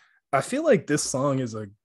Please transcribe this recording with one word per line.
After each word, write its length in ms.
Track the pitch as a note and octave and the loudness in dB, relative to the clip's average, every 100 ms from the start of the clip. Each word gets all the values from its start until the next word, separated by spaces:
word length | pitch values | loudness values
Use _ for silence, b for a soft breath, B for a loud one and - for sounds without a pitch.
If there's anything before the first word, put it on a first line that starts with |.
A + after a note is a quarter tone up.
| b b _ | b b _
I 100 | C3+ | -2
feel 220 | - C4+ | 0 0
like 240 | D#4+ G3 - | 4 2 2
this 160 | D3 | -2
song 360 | - C3 C#3+ C3 | 0 -2 0 0
is 140 | B2 | -2
a 140 | A2 G#2+ G#2 | -6 -12 -14